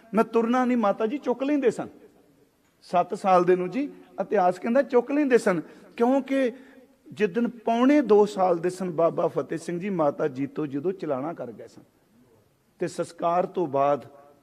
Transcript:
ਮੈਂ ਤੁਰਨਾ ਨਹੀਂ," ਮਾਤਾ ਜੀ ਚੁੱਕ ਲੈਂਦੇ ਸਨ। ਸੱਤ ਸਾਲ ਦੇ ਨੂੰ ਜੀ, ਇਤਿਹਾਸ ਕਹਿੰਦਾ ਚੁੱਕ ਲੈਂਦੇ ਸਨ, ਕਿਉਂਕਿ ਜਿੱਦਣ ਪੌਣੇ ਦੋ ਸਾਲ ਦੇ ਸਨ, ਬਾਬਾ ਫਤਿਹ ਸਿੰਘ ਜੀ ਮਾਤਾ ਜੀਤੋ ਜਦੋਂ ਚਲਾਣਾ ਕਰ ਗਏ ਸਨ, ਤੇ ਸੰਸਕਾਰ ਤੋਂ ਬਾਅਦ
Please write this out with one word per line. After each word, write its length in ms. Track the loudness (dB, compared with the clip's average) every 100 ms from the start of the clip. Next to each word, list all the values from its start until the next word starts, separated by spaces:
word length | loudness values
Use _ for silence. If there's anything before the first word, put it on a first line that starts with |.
| -4
ਮੈਂ 100 | 0
ਤੁਰਨਾ 400 | 2 2 2 2
ਨਹੀਂ," 120 | 2 2
ਮਾਤਾ 300 | 2 0 -2
ਜੀ 120 | -2
ਚੁੱਕ 240 | -4 -2
ਲੈਂਦੇ 280 | 0 2 0
ਸਨ। 180 | 0 -6 -14 -20 _ _ _ _ _ _ _
ਸੱਤ 320 | -4 0 0
ਸਾਲ 300 | -2 4 4
ਦੇ 120 | 4 2
ਨੂੰ 140 | 0
ਜੀ, 120 | -6 -6 -10 -16 -10
ਇਤਿਹਾਸ 380 | -4 0 2 0
ਕਹਿੰਦਾ 240 | 0 0
ਚੁੱਕ 280 | 2 0 0
ਲੈਂਦੇ 280 | 0 2 2
ਸਨ, 240 | 2 -2 -4 -16 -12 -2
ਕਿਉਂਕਿ 560 | 2 2 0 0 -2 -4 -18 -20 -20 _ -14
ਜਿੱਦਣ 360 | -4 -2 0 -4
ਪੌਣੇ 520 | -4 -2 2 4 4
ਦੋ 260 | 6 4 4
ਸਾਲ 320 | 2 0 0
ਦੇ 120 | -2
ਸਨ, 200 | -4 -6
ਬਾਬਾ 380 | 0 0 2 -2
ਫਤਿਹ 300 | -2 -6 -8
ਸਿੰਘ 220 | -6 -6
ਜੀ 100 | -4
ਮਾਤਾ 380 | 0 0 0 -4
ਜੀਤੋ 380 | -4 -8 -6 -6
ਜਦੋਂ 260 | -4 -6
ਚਲਾਣਾ 400 | -6 -6 -6 -6
ਕਰ 200 | -10 -14
ਗਏ 160 | -14 -20
ਸਨ, 140 | -20 -20 _ _ _ _ _ _ _ _ -8
ਤੇ 100 | -8
ਸੰਸਕਾਰ 580 | -6 -10 -4 0 0 0
ਤੋਂ 200 | -2 -2
ਬਾਅਦ 400 | 2 2 0 -4 -20 -20 _